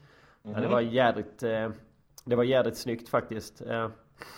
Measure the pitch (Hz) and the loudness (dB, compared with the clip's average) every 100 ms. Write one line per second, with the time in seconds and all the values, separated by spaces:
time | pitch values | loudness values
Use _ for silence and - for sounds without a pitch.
0 | - _ - _ 104 104 - 120 117 123 | -20 _ -20 _ -8 -2 2 2 2 4
1 | 120 107 104 - 117 110 110 107 - _ | 4 2 -4 -4 -2 -2 -4 -8 -18 _
2 | _ - - 120 123 131 117 113 123 113 | _ -12 -2 2 4 4 2 0 -4 -6
3 | - 123 113 110 - - 113 117 113 110 | -2 -2 -2 -8 -10 -12 -6 -4 -4 -8
4 | _ - - | _ -20 -18